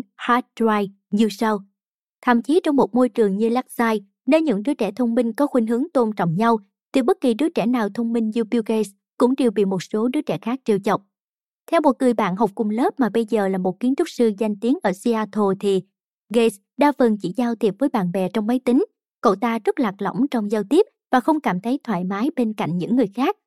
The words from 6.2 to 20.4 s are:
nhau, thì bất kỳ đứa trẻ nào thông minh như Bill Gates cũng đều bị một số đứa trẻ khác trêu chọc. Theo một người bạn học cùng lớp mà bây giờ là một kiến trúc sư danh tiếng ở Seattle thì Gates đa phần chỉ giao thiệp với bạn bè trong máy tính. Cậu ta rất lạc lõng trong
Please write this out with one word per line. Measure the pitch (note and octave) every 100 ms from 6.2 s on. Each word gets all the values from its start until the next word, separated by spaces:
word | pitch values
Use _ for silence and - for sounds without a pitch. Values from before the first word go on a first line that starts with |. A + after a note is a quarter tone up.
| F3 E3
nhau, | A#3 A3 - _ _
thì | C4+
bất | B3+ G4
kỳ | C4
đứa | A3+ D#4+
trẻ | A3 G3+
nào | B3 G3+
thông | G3+ A#3
minh | A#3 A3
như | A#3
Bill | A3 A#3+ G#3+
Gates | A3 G3+ - _ -
cũng | B3 C#4
đều | B3
bị | G#3+
một | G3 F#3
số | - G#3+ A#3+
đứa | D4+
trẻ | - E3
khác | A3+ C4
trêu | - G3
chọc. | G#3 F#3+ - _ _ _ _ _ -
Theo | E4
một | D4 -
người | B3+
bạn | A#3 G3+ F#3+
học | G#3
cùng | G3 G#3+
lớp | A3 C#4 -
mà | A3+
bây | A3+ A3
giờ | A3+ G3
là | F#3+
một | F#3 F3+
kiến | B3 C#4
trúc | E4
sư | - A#3 G3
danh | A3 G3+
tiếng | A#3 E4+
ở | G#3+
Seattle | G3 A#3+ A3 G#3 G#3+ G3+ G3
thì | G3+ F#3+ F#3 _ _ _ -
Gates | A#3 A3+ - _ -
đa | D4 -
phần | A#3+ G#3
chỉ | F3 F#3
giao | A#3+
thiệp | A3+ G#3 F#3
với | D4
bạn | A3+ F3+
bè | F#3+ F#3
trong | A#3 G#3+
máy | B3+
tính. | B3 B3 G#4 _ _ _
Cậu | A#3 G3
ta | A#3 A3+
rất | C#4 G#4
lạc | A3+ G3
lõng | F#3+ F3+ C#4
trong | A#3+